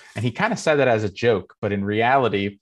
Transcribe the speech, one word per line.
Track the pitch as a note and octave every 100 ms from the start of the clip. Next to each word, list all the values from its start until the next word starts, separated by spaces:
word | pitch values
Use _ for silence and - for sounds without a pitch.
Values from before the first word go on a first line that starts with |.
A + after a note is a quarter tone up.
| - -
And | A#2+
he |
kinda | A#2+ A3 G#3+
said | E3 D3+
that | C3
as | A2
a | G#2
joke, | - A#2+ G2+ - _
but | G#2
in | G2+ G2
reality, | G#2 A#2 C#3 A#2 G2+ G2+ G2+